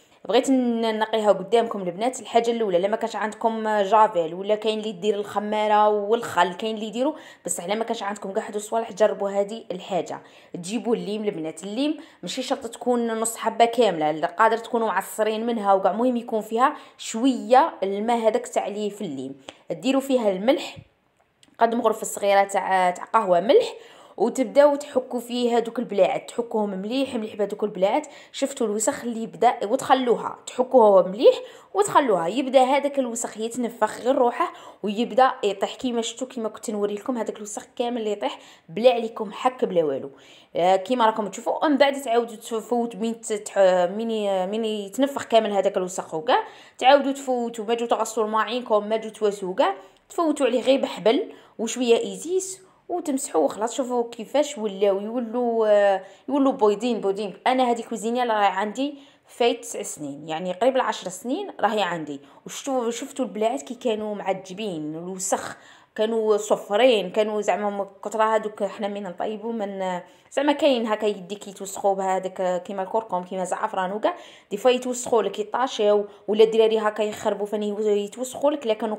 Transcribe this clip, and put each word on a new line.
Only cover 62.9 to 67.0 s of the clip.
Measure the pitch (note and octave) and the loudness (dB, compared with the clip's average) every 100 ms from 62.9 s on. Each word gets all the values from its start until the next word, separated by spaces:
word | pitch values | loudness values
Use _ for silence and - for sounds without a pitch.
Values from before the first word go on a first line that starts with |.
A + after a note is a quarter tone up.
شفتوا | A#3 - - B3 | -4 -8 -6 -6
البلاعات | F#3 A3 C4+ | -2 -2 -2
كي | - B3 | -8 -6
كانوا | B3+ G#3+ G#3+ G#3 | -4 -4 -4 -6
معجبين، | F#3 F#3 F#3 F#3 G#3+ E3 D3+ D#3+ | -4 -4 -6 -8 -6 -6 -6 -8
الوسخ | F3 F#3+ - - - - - - _ - | -8 -8 -4 -4 -4 -12 -18 -20 _ -2
كانوا | A3 A3+ G#3+ G#3 | 0 2 2 2
صفرين، | G#3 G#3 - G3+ B3+ A3 | 2 0 0 4 6 4